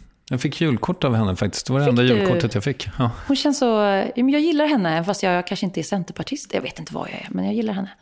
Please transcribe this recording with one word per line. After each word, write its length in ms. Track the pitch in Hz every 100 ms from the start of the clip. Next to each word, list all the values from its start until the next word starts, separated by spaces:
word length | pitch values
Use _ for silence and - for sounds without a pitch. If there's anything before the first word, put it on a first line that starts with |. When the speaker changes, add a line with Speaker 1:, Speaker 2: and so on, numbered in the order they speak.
| - _ -
Speaker 1:
Jag 120 | 127
fick 200 | 151 -
julkort 420 | 160 117 - -
av 120 | 135 113
henne 200 | 101 90
faktiskt. 320 | 104 - -
Det 60 |
var 60 | 131
det 60 | 143
Speaker 2:
Fick 40 |
Speaker 1:
enda 120 | 120
Speaker 2:
du? 40 | 127 110
Speaker 1:
julkortet 360 | 95 - 113 104
jag 80 |
fick. 240 | 143 131 - -
Ja. 120 | 117 - -
Speaker 2:
Hon 80 | 277
känns 220 | 294 277
så, 60 | 247 220 202 196 - -
ja, 80 |
men 60 | 262
jag 120 | 294
gillar 240 | 320 294 302
henne, 360 | 277 175 160
fast 200 | 170 185
jag 240 | 190 180 180
kanske 180 | 196 190
inte 160 | 170
är 20 |
centerpartist. 680 | 151 196 170 - - 294 -
Jag 80 | -
vet 180 | - -
inte 140 | 156
vad 140 | 220 -
jag 40 | -
är, 120 | -
men 160 | - 196
jag 80 |
gillar 200 | 214 220
henne. 160 | 185 - -